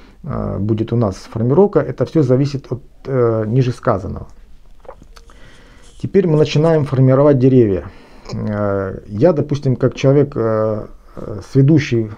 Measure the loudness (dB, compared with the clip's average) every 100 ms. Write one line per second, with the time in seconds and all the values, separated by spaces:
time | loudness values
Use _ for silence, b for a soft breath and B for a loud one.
0 | b b -10 -8 -6 -4 -2 -2 -2 -2
1 | -2 -4 -10 -4 0 2 4 2 -2 -4
2 | -2 0 2 2 0 -4 -10 -12 -12 -16
3 | -6 0 0 0 0 0 0 -2 -2 -4
4 | -4 -12 -14 -20 -20 -20 -20 -20 -20 -20
5 | -20 -20 -20 b b b b b b -14
6 | -4 0 2 2 2 2 2 2 0 2
7 | 4 4 4 4 4 4 4 2 -6 B
8 | B B B -8 -6 -4 -2 -2 -4 -10
9 | -10 0 2 2 -2 -4 -2 0 -2 0
10 | 2 2 0 -2 -2 0 -2 -4 -8 -18
11 | -20 -16 -12 -12 -4 2 4 4 2 -2
12 | -4